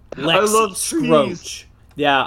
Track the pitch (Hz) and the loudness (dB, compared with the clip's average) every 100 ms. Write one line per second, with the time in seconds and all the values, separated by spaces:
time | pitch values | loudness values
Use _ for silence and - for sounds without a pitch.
0 | - - 147 180 208 214 214 185 - 320 | -16 -6 0 2 2 2 0 -4 -6 -2
1 | 254 156 131 170 - - - - - - | 2 2 2 -4 -12 -16 -18 -20 -18 -4
2 | 143 139 | 0 2